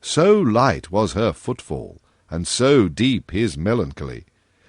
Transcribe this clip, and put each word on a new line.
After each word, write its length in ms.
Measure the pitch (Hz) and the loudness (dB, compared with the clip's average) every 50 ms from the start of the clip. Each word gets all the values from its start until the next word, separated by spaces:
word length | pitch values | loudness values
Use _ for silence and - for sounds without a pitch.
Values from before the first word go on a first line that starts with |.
So 380 | _ - - - 160 196 214 214 | _ -6 0 2 4 4 6 4
light 500 | 196 131 107 113 127 139 98 67 60 - | 4 2 2 4 2 2 2 -2 -6 -4
was 220 | - 101 110 95 - | 0 0 0 0 0
her 180 | - 113 110 | 0 -2 -2
footfall, 720 | 82 - - - 127 - - - 80 67 - 95 87 - _ _ _ _ _ _ | -2 -4 -6 -8 -8 -8 -8 -10 -10 -10 -10 -12 -18 -20 _ _ _ _ _ _
and 180 | - 85 87 | -8 -6 -6
so 420 | - - - 120 131 147 143 107 90 | -4 -2 0 2 4 6 6 4 2
deep 420 | 73 - 110 131 131 98 - _ | 2 0 0 0 0 -2 -4 _
his 260 | 82 95 113 110 71 | -4 -4 -4 -4 -4
melancholy, 680 | 69 80 98 113 123 95 71 69 - 78 67 62 58 - _ _ _ _ _ _ _ _ | -4 -4 -2 -2 -2 -2 -6 -8 -12 -12 -12 -12 -14 -18 _ _ _ _ _ _ _ _